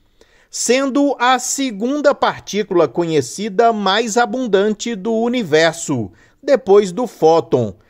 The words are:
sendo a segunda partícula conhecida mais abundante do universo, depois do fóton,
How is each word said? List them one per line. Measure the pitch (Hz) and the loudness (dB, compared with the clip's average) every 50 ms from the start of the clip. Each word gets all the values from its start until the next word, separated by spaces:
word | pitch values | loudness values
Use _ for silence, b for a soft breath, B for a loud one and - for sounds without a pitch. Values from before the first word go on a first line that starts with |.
| _ _ b b b b b b b b - | _ _ b b b b b b b b -10
sendo | - - - 247 269 277 269 233 285 285 285 - | -6 -2 0 0 0 0 0 0 0 0 0 0
a | - 240 254 262 247 | 0 0 0 0 0
segunda | - - - 269 269 254 202 190 233 254 285 302 285 285 - | -2 -6 -6 -4 -4 -6 -6 -6 -4 -4 -2 0 0 0 0
partícula | - 247 208 147 - - - 190 208 208 - 185 170 156 | 2 -2 -2 -2 -4 -10 -8 -6 -6 -4 0 2 2 2
conhecida | - - 175 175 165 160 147 127 - - 190 208 226 185 214 233 233 226 | 2 0 -4 -2 0 0 -2 -2 -2 -6 -8 -8 -6 0 2 2 2 2
mais | 208 196 190 196 220 240 220 190 | 0 0 0 0 0 -2 -2 0
abundante | 240 240 214 220 262 254 214 190 190 202 220 208 - - 233 233 | 0 0 -2 -2 -6 -4 0 2 2 2 2 -2 -4 -6 -8 -8
do | 185 185 233 | -6 -4 -4
universo, | 226 220 233 240 247 247 202 143 151 156 165 160 160 - - - 143 120 104 - b b b b b b - | -2 0 0 -2 -2 -2 -2 0 2 2 2 2 0 -4 -6 -4 -4 -4 -4 -8 b b b b b b -2
depois | 294 269 214 - 185 196 208 214 180 | 0 0 0 4 4 4 6 4 2
do | 170 233 247 | -2 -6 -6
fóton, | - - - 160 160 165 165 - - 143 127 113 101 90 _ _ | -6 -4 2 2 4 4 4 0 0 0 0 0 -2 -8 _ _